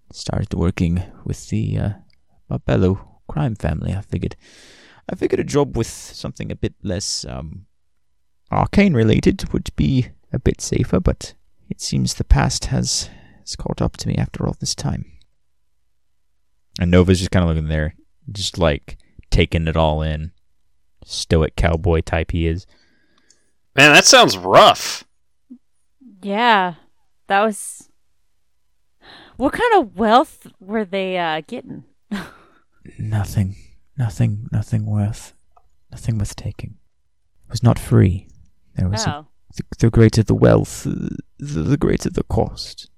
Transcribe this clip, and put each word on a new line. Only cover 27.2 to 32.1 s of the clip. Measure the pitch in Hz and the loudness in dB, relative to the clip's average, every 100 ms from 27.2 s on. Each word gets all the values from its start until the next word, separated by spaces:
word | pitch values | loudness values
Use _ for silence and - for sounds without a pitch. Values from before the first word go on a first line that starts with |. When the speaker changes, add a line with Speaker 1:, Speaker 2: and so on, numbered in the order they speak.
| - | 0
Speaker 3:
That | 196 | 2
was... | 220 202 - - - _ _ _ _ _ _ _ _ _ _ _ - - - - | 2 -2 -14 -16 -20 _ _ _ _ _ _ _ _ _ _ _ -20 -20 -20 -4
What | 262 | -4
kind | - 480 | 0 2
of | 415 220 175 | 2 2 -2
wealth | 220 240 320 - 254 _ | 4 4 2 -8 -20 _
were | 190 220 | -8 -6
they, | 190 196 190 185 | -4 -4 -4 -4
uh, | 170 156 156 | -4 -4 -8
getting? | 247 - 156 - _ _ | -14 -14 -18 -18 _ _